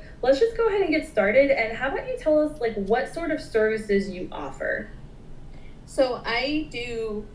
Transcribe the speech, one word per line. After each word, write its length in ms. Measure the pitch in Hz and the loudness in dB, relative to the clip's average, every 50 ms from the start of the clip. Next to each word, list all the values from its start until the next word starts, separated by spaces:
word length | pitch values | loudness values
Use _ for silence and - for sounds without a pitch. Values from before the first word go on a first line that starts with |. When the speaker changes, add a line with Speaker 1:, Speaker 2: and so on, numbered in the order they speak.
| - - - - | -12 -14 -10 -2
Speaker 1:
let's 160 | - 254 277 277 | 4 4 6 6
just 160 | 453 453 - | 4 2 4
go 120 | - 453 427 | 2 2 2
ahead 140 | 392 415 | 4 4
and 80 | 370 320 | 2 2
get 160 | 302 320 - - | 2 0 0 0
started. 420 | - 214 190 202 220 269 277 277 | 0 2 4 6 6 6 6 6
And 260 | 269 285 285 269 226 | 4 2 2 -2 -2
how 120 | - 254 277 | -2 -2 -2
about 180 | 330 453 - 508 | -2 -4 -4 -4
you 80 | 508 - | -6 -2
tell 200 | - 311 302 302 | 2 4 4 4
us, 200 | 302 294 - - | 4 2 -2 -2
like, 140 | 240 226 214 | -4 -2 -2
what 360 | 208 196 190 226 254 269 - | -2 0 2 2 2 2 -2
sort 180 | - 330 330 311 | -6 -6 -4 -2
of 100 | 311 - | -2 -4
services 680 | - - - 220 214 214 220 214 208 - 196 196 185 175 | -4 -2 2 2 2 2 2 0 0 2 2 2 2 0
you 200 | 180 180 185 - | -4 -6 -8 -8
offer? 560 | - - - - - - - - - - 214 - - - - - - - - - - - - - - - - - - - - | -8 -8 -8 -8 -8 -6 -4 -2 -2 -4 -6 -10 -14 -16 -16 -16 -16 -18 -16 -16 -14 -14 -14 -14 -14 -14 -14 -14 -16 -16 -16
Speaker 2:
So 360 | - - 294 269 254 233 214 - | -8 2 2 2 2 2 -4 -4
I 440 | 226 233 240 254 285 302 311 302 - | -2 -2 0 0 0 -2 -2 -2 -4
do 560 | - 240 240 240 233 226 220 220 208 214 214 - - | -6 -8 -6 -6 -4 -4 -4 -4 -4 -6 -8 -10 -14